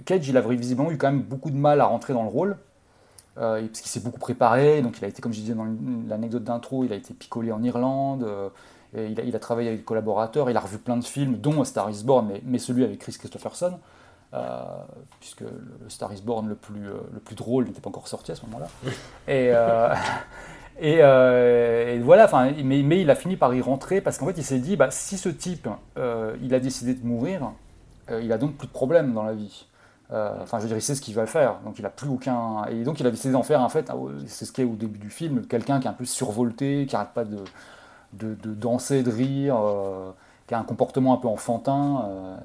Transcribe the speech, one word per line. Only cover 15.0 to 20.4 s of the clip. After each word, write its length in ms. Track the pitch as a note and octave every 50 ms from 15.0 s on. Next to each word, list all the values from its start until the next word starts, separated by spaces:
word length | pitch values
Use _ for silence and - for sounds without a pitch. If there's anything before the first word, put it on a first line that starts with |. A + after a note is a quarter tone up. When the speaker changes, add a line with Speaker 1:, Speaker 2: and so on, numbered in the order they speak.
| - - - _
Speaker 1:
puisque 220 | - - - - A2+
le, 80 | - A2+ - - - - - A2
le 60 | A2
Star 220 | - - A#2 - G#2
is 100 | F#2+ G2
Born 260 | A2+ A#2+ A2 G#2+ G#2+
le 60 | G#2
plus, 320 | G#2+ - - G#2 G#2 G2+
euh, 80 | G2+ G#2 G#2 - - -
le 80 | G#2+
plus 140 | - - A2+
drôle 320 | - - A2 B2 C3 B2
n'était 140 | F#2+ G2 -
pas 80 | - -
encore 200 | - - - -
sorti 240 | - A2 - - E3
à 20 |
ce 120 | D3+ -
moment-là. 220 | D3 - - D3+ E3+ - - B2
Speaker 2:
<laughs> 440 | C3 - - - - - - - -
Speaker 1:
Et, 220 | C#3 C3+ B2+ B2 A#2+
euh, 420 | A#2 A#2 A2+ A#2 A2+ A#2 B2+ D3 - - - C#3 - - - -
<laughs> 460 | -